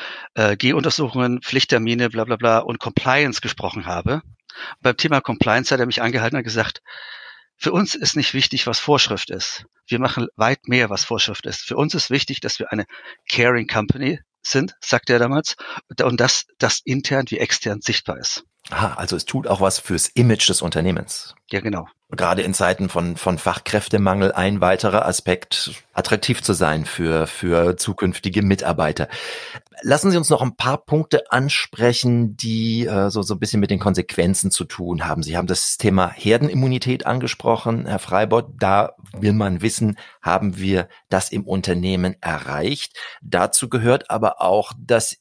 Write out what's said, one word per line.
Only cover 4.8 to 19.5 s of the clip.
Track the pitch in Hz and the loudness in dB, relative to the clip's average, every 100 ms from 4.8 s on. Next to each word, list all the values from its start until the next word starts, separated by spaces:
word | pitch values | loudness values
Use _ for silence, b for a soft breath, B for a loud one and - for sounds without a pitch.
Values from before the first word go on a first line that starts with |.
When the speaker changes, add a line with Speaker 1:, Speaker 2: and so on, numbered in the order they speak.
Speaker 1:
Beim | 127 117 | 0 2
Thema | 160 139 | 2 2
Compliance | - 107 117 113 127 | 0 0 4 2 2
hat | 131 | 0
er | 123 | 0
mich | - | 0
angehalten | 117 117 113 139 | 0 0 0 -2
und | |
gesagt, | 117 113 104 - B B B B B B B - | -2 -2 -2 -4 B B B B B B B -6
"Für | 160 | 0
uns | 180 196 | 0 0
ist | - - 151 | -2 -2 0
nicht | 131 | 0
wichtig, | 135 - 135 123 | 0 0 -2 -2
was | 117 | 0
Vorschrift | - 143 - 98 - | 2 2 2 -2 -6
ist. | 92 - - - _ - | -6 -6 -8 -14 _ -4
Wir | 120 | 0
machen | 127 - 117 - | 0 0 -4 0
weit | 110 - - | 0 0 0
mehr, | 123 113 | 2 2
was | 98 | 0
Vorschrift | - 110 - 104 | -2 -2 -2 -4
ist. | - - | -8 -10
Für | - - | -6 -2
uns | 151 | -2
ist | 160 - | 0 0
wichtig, | 135 - 135 | 0 -2 -6
dass | 117 - | -6 -6
wir | 110 | -4
eine | 107 - B B B - | -4 -6 B B B -4
Caring | - 120 120 - | 2 4 2 0
Company | 113 101 131 139 160 _ _ | -2 0 0 -2 -4 _ _
sind", | - 135 98 - | -2 -2 -2 -6
sagte | - 123 - | -2 -2 2
er | 120 | 2
damals, | 120 143 - - B B - - | 4 0 -2 -8 B B -10 -2
"und | 127 120 | 0 2
dass | 123 - - - | 2 0 -4 -2
das | 120 - | -2 -2
intern | - 135 - 135 131 | -2 -4 0 -2 -2
wie | 107 | -4
extern | - - 110 101 | -2 -2 -2 -4
sichtbar | - - - 67 | -2 -2 -4 -6
ist." | - - - _ - | -6 -8 -10 _ -10
Speaker 2:
Aha, | - 107 | -4 -4
also | - 87 87 | -4 -4 -4
es | |
tut | - 131 | -4 -4
auch | - | -2